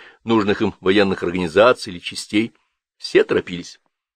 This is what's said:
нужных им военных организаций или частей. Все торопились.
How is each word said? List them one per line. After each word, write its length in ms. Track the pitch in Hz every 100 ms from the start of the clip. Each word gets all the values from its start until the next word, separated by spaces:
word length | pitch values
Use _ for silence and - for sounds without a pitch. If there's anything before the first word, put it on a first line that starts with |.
| - _
нужных 380 | 113 113 101 98
им 120 | 104 -
военных 420 | 92 101 98 90
организаций 720 | 92 90 87 90 120 123 110
или 60 | 87
частей. 540 | - - - 107 113 - _ _ _ _
Все 260 | - -
торопились. 560 | - 101 - 87 82 - _ _ _